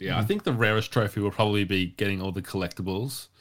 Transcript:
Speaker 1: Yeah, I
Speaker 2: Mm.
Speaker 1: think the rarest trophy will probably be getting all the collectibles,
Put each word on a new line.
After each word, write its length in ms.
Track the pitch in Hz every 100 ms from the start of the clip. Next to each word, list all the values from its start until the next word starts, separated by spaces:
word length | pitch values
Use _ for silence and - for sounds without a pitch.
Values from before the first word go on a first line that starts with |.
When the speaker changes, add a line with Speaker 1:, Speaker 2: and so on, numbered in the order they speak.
Speaker 1:
Yeah, 180 | 95 90
I 40 |
Speaker 2:
Mm. 40 | 107
Speaker 1:
think 180 | 208
the 80 | 185
rarest 400 | 123 110 107 107
trophy 280 | - 104 -
will 100 | 101
probably 340 | - 107 104
be 220 | 98 95 90 -
getting 240 | 101 98
all 120 | 95
the 100 | 92
collectibles, 840 | - 98 87 - 92 95 131 - - _